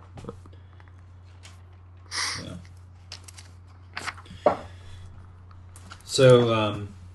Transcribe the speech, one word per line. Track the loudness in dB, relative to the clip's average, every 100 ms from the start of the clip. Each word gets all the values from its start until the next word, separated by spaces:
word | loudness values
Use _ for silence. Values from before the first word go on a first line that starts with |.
| -18 -16 -14 -16 -18 -20 -20 -20 -20 -20 -20 -20 -20 -20 -20 -20 -20 -20 -20 -20 -10 -6 -4 -6 -10 -14 -16 -20 -20 -20 -18 -18 -18 -20 -20 -20 -20 -20 -14 -10 -10 -10 -14 0
Yeah. | 0 0 -4 -16 -16 -16 -16 -16 -18 -20 -20 -20 -20 -20 -18 -18
So, | -2 8 10 12 8
um, | 4 2 -2 -8 -12 -18